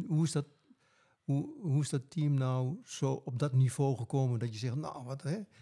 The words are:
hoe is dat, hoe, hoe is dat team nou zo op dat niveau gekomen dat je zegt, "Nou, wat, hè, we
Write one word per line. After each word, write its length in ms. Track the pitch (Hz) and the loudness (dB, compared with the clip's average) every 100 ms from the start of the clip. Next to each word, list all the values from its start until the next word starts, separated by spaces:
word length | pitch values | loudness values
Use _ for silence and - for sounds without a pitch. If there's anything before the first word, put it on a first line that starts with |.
| 170 | 0
hoe 180 | 156 | 2
is 80 | 160 | 2
dat, 140 | 151 139 _ _ _ _ _ _ _ | 0 -4 _ _ _ _ _ _ _
hoe, 380 | - 139 294 302 | 0 0 0 -6
hoe 200 | 185 139 | 0 2
is 60 | 143 | 2
dat 220 | 139 - | -2 -4
team 240 | 165 147 | 0 2
nou 440 | 139 127 127 127 196 | 2 2 2 0 -4
zo 280 | - - 135 | -8 -2 0
op 260 | 131 - 123 | 0 -4 -2
dat 140 | 147 | 2
niveau 440 | 131 131 - 139 117 | 4 4 4 0 0
gekomen 420 | 117 139 131 120 | 0 0 2 0
dat 140 | 117 | -2
je 60 | 110 | -4
zegt, 160 | 123 127 | -4 -4
"Nou, 280 | 151 - | -6 -8
wat, 180 | 123 135 | -8 -8
hè, 140 | 139 202 | -6 -6
we 80 | 202 - | -8 -16